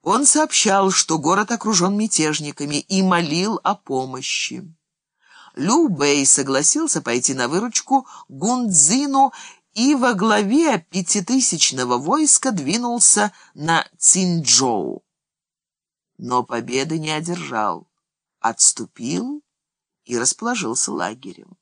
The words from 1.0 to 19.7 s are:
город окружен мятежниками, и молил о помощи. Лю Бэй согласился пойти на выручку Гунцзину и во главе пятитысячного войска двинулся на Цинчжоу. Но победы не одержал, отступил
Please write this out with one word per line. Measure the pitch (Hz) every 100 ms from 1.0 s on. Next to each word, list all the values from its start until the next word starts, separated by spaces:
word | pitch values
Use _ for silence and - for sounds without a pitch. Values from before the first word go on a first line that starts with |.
| - 160
город | 143 190 214
окружен | 233 214 190 180 202
мятежниками, | 220 - 156 151 147 - 147 147
и | - 190
молил | 190 175 170 170 202 214
о | 190 208
помощи. | - 131 131 131 127 - - 123 160 165 _ _ _ _ _ - -
Лю | - 160 285 311
Бэй | 151 143 143 139
согласился | - 139 135 143 294 320 160
пойти | 127 123 120
на | 131 123
выручку | 170 240 - - 262 - - -
Гунцзину | 135 190 247 233 180 - 254 285 269 269 - - - _
и | 214 254 285
во | 247
главе | 202 214 208 202 277 330 208 _
пятитысячного | 190 175 208 185 262 - 160 - 131 123 123
войска | 147 285 302 - 269
двинулся | 196 135 220 240 240 - 208 208 - -
на | - 156 165 - _
Цинчжоу. | - 180 180 170 139 - 131 107 67 50 _ _ _ _ _ _ _ _ _ _ _ -
Но | 120 123 117
победы | 120 117 127 147 160
не | 156
одержал, | 156 165 180 147 117 104 82 _ _ _ _ _ _
отступил | 113 110 - - 110 - 120 175 247 294 _ _ _